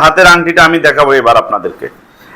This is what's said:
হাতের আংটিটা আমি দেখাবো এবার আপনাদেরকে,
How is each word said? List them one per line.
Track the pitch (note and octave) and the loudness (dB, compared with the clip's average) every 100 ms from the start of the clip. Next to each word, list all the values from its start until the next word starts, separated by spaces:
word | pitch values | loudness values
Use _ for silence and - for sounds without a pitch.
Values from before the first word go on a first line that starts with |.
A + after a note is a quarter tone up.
হাতের | D#3 F3+ F3+ | 0 2 2
আংটিটা | F3 E3+ E3+ | 2 0 0
আমি | D#3+ E3 | 0 0
দেখাবো | D#3 C#3 C#3 | 0 0 0
এবার | C3+ A#2 A#2 | 0 2 0
আপনাদেরকে, | - G#2 F2+ - - - _ _ - | -2 -8 -8 -12 -16 -18 _ _ -20